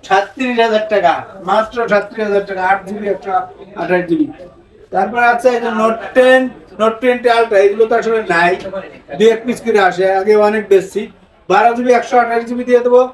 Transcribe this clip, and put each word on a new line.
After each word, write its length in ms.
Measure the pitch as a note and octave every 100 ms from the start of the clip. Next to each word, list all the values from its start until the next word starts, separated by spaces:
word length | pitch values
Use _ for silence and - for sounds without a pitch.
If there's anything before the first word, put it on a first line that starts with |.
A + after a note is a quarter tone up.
| -
সাতত্রিশ 480 | G3 G3+ - B3+ A#3+
হাজার 200 | A3+ G#3+ G#3+
টাকা, 200 | G#3 F3 C#3+ - F#3+ F3+
মাত্র 260 | G#3 A3 A#3+ G#3
সাতত্রিশ 320 | G3+ G3 - G#3
হাজার 160 | G3+ G3
টাকা, 140 | F#3+ F#3
আট 100 | G3 F#3
জিবি, 180 | G#3 G3+
একশো 180 | F#3 F#3+ F#3 - - - -
আঠাশ 200 | - F3+ E3+
জিবি। 180 | D#3+ D3 - - - _ _ -
তারপরে 320 | F3+ G#3+ A#3+ A#3+
আছে 140 | A#3+ B3+ A#3+
এই 40 |
যে 60 | A3+ A3
Note 220 | A3 A3+ - C4
টেন, 240 | B3+ C4 B3+ - - -
Note 180 | A3 A3+
টেন 140 | B3+ B3 A#3+ A#3
Ultra, 200 | A3+ G3+ G3+
এগুলো 180 | G#3+ A3+
তো 40 | A#3
আসলে 200 | A3 A3+ G3
নাই, 180 | E3+ F3 F#3 - - - - - F3+
দুই 100 | A3
এক 60 | A3 B3
পিস 120 | A#3
করে 160 | A3+ G#3 F#3
আসে, 160 | E3+ F#3+ F#3+
আগে 120 | G3 G#3+ G#3
অনেক 160 | G#3+ G3
বেশি। 280 | G3 F3+ G3 A3+ - _ _ _
বারো 200 | F#3+ A3+ A#3
জিবি, 140 | B3 A#3+
একশো 180 | A#3 B3
আঠাশ 200 | A#3 A#3 A#3
জিবি 160 | B3 B3
দিয়ে 100 | B3 B3
দেবো 140 | B3 B3+